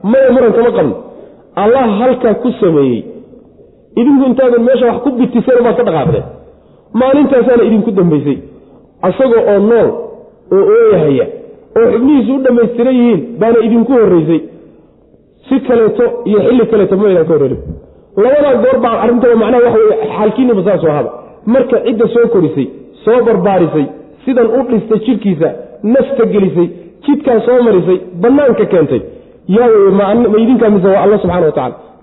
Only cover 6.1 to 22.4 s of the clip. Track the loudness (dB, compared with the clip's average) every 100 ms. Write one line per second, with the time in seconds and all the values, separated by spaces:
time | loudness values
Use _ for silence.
6.1 | -4 -6 -18 -20 -20 _ _ _ -2 0
7.1 | 2 2 2 2 2 2 0 0 0 0
8.1 | 0 -2 -6 -8 -20 -20 -20 _ _ -6
9.1 | -2 0 2 2 0 2 2 0 -4 -12
10.1 | -16 -20 _ -4 0 2 2 2 2 0
11.1 | -2 -4 -8 -20 -20 -6 0 0 2 2
12.1 | 2 0 -2 0 0 0 0 0 2 2
13.1 | 0 -4 -4 0 2 2 0 2 2 2
14.1 | 2 0 -2 -4 -20 -20 -20 _ _ _
15.1 | _ _ _ -4 -4 0 0 0 0 -2
16.1 | -2 -2 0 2 0 2 0 0 0 2
17.1 | 0 0 0 0 -4 -10 -16 -18 -20 _
18.1 | -2 0 2 2 0 0 0 -2 -2 -2
19.1 | 0 2 2 2 2 2 2 2 0 -4
20.1 | -2 -4 0 0 0 0 0 0 -2 -4
21.1 | -10 -20 -12 -2 0 2 -2 -2 -2 0
22.1 | 2 2 2